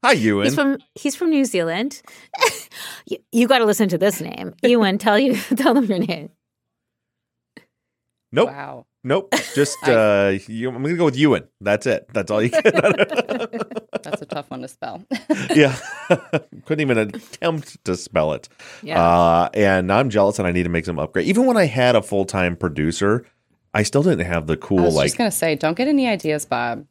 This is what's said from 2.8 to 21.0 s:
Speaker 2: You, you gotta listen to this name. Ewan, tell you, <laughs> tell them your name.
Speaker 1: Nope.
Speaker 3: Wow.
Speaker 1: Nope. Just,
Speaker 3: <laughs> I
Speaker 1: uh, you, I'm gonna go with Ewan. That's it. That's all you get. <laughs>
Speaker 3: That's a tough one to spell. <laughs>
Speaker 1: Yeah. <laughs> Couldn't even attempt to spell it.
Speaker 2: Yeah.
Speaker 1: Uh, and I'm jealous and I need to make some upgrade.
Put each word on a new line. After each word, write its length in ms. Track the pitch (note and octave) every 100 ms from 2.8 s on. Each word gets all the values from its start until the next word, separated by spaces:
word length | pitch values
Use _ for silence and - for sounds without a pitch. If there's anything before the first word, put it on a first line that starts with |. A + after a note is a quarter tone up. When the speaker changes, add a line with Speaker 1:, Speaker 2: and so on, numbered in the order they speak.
| - - -
Speaker 2:
You, 100 | - _
you 160 | A#3 A#3
gotta 160 | C4
listen 240 | A3+ G#3 G#3
to 80 | E3+
this 220 | F#3+ -
name. 320 | D#3+ - F3+ -
Ewan, 340 | B3+ A#3+ G#3 G3
tell 180 | A3+ G#3
you, 200 | C4+ A3
<laughs> 200 | - A#3
tell 180 | C4+
them 100 | B3+
your 160 | A3+ F#3
name. 300 | E3 F3 D3 _ _ _ _ _ _ _ _ _ _ _ _ - _ _ _ _ _ _ _
Speaker 1:
Nope. 160 | B2+ F#3+
Speaker 3:
Wow. 360 | C#3 C#3 C3 - _
Speaker 1:
Nope. 280 | B2+ D#3 G3 - -
Just, 240 | - C#3+ -
Speaker 3:
<laughs> 40 |
I 80 | -
Speaker 1:
uh, 460 | A#2 G#2+ G2+ G2 G2 -
you, 200 | A2+ B2
I'm 140 | B2
gonna 140 | C#3 E3+
go 80 | E3
with 100 | B2+
Ewan. 300 | D3+ G#2 - _
That's 260 | G2 G#2 C3+
it. 220 | G#2+ -
That's 180 | - F#2+
all 100 | G#2+
you 60 | A#2
get. 140 | D#4+
<laughs> 1400 | A3+ E4 G3+ - - D#4 - B3+ A#3 A#3 - A#3 - A3+
Speaker 3:
That's 180 | - -
a 40 | C#3+
tough 240 | D3 C#3+
one 120 | C3
to 60 | B2
spell. 360 | - A2+ G#2+ G3 A#3+ -
<laughs> 260 | D#4 -
Speaker 1:
Yeah. 220 | D3+ C#3+ B2+ - - - F3+
<laughs> 460 | - - - - -
Couldn't 140 | D#3
even 180 | C#3+ A#2
attempt 840 | G#2+ G2+ - - E3+ E3 - -
to 120 | - F2+
spell 360 | - E2+ D#2
it. 160 | D2+ - _ - -
Speaker 2:
Yeah. 180 | F#3 D#3+
Speaker 1:
Uh, 460 | - F2 E2+ E2+ F2
and 380 | - G2+ F#2+ F2+
I'm 180 | G2+ C3
jealous 280 | G#2+ G2 G2+
and 60 | F#2
I 40 |
need 120 | F2
to 40 | F2
make 160 | E2+
some 140 | E2
upgrade. 280 | E2